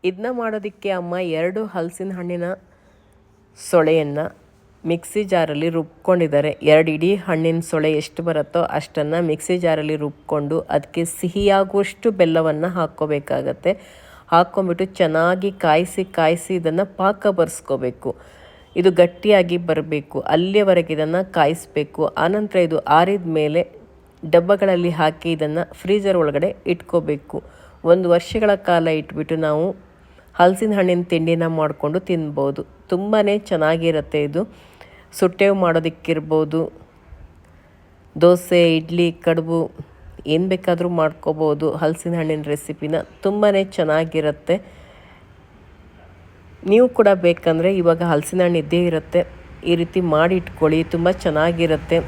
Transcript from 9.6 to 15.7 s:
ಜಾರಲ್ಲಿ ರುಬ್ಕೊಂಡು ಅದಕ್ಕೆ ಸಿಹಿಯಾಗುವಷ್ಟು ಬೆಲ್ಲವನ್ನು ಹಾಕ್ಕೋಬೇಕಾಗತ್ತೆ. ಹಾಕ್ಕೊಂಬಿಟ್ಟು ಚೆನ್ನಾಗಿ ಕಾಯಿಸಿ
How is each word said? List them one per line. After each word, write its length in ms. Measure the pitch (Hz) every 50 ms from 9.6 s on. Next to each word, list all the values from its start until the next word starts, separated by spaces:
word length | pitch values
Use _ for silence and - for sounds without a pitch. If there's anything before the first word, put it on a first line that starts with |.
ಜಾರಲ್ಲಿ 340 | 170 165 160 151 151 151 156 151
ರುಬ್ಕೊಂಡು 540 | 147 147 139 _ _ - 156 147 147 143 160 165 - - 147
ಅದಕ್ಕೆ 280 | 147 143 - - 170 165 165 - -
ಸಿಹಿಯಾಗುವಷ್ಟು 880 | - 180 170 202 202 202 196 196 196 190 196 202 196 196 - - - 233 208 185
ಬೆಲ್ಲವನ್ನು 480 | 180 165 160 165 160 160 151 151 160 180 175
ಹಾಕ್ಕೋಬೇಕಾಗತ್ತೆ. 960 | 185 160 151 - - 151 151 151 143 143 - 139 135 135 135 131 - - 175 202 196 - - - - - - - - - -
ಹಾಕ್ಕೊಂಬಿಟ್ಟು 520 | 170 170 175 - - 202 190 180 170 175 190 190 190 -
ಚೆನ್ನಾಗಿ 520 | 185 160 156 160 165 170 185 185 190 202 190 190 -
ಕಾಯಿಸಿ 380 | 165